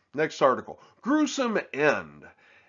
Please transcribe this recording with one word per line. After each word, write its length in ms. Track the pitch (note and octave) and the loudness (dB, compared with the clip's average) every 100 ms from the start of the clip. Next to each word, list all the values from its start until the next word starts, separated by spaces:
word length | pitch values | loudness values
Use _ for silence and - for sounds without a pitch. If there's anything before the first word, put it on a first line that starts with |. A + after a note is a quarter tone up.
| _ | _
Next 280 | C3+ D#3 - | -4 -4 4
article, 380 | C#3+ A2 G2 - - _ | 4 2 -4 -18 -20 _
gruesome 580 | A3 D4+ D4+ - A#3+ G3 - | -2 0 0 -2 -2 -2 -4
end. 520 | C3 D3 G#2 D#2 D2 D2 _ _ - | 0 2 2 -4 -16 -20 _ _ -20